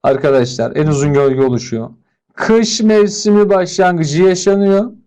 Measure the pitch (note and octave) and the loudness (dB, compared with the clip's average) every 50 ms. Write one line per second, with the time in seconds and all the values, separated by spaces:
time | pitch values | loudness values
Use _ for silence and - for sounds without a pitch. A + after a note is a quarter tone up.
0 | - C#3 C3+ C3 - C#3+ C3+ C3 A#2+ B2 - - - - - D3 D3+ D#3 D3 C#3 | 0 0 -2 0 0 0 2 2 0 -2 -4 -6 -6 -4 -4 -2 -2 -2 0 0
1 | C#3+ D3 C#3+ C#3 C#3 C#3 C3 C3 C3+ C3 B2 A#2 - - A#2+ A2 A2+ - - _ | 0 0 0 2 2 2 2 0 0 0 -2 -4 -6 -8 -8 -10 -10 -12 -16 _
2 | _ _ _ _ _ _ _ - - - A3+ A3+ A3+ A3 - - A3 G#3+ G#3+ G#3+ | _ _ _ _ _ _ _ -8 -2 0 2 2 0 -2 -2 -2 0 2 2 2
3 | G#3 G3+ G#3 - - G#3+ G#3 G#3 G#3 G3 G3+ F#3+ F3+ F3+ - - F#3+ F3+ F3+ E3 | 2 0 -2 -4 0 2 2 2 4 2 2 0 0 -2 -2 0 0 0 2 0
4 | D#3+ C#3+ D3 D#3+ F#3 F#3+ F#3 F3+ - G3+ G3 G3+ G3+ G3 G3 G3 A3 B3 - - | -2 -2 0 2 2 2 2 0 0 0 0 2 2 2 2 0 0 -4 -10 -18
5 | _ | _